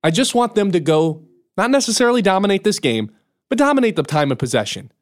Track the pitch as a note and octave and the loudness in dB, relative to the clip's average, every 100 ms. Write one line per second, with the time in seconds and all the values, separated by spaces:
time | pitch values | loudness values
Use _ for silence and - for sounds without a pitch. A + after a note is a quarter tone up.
0 | D#3+ E3 C4 A#3+ A#3+ G#3 G3+ F3 D3 D#3 | 0 0 0 0 0 0 0 0 2 2
1 | D#3+ D#3 - _ _ - A3+ C#4 B3+ A3 | 2 -4 -14 _ _ -4 0 0 0 0
2 | A#3+ B3 G3+ F#3+ G3+ G3 G#3 - C#3 A2+ | 2 2 2 2 2 0 0 -2 -2 -2
3 | G#2+ _ _ _ _ A#3+ C#4+ C#4 A#3 E3+ | -4 _ _ _ _ 0 2 2 0 -2
4 | C#3+ D3+ C#3+ B2+ B2 B2 G#2+ - A2+ _ | -2 0 0 -2 -2 -2 -2 -8 -14 _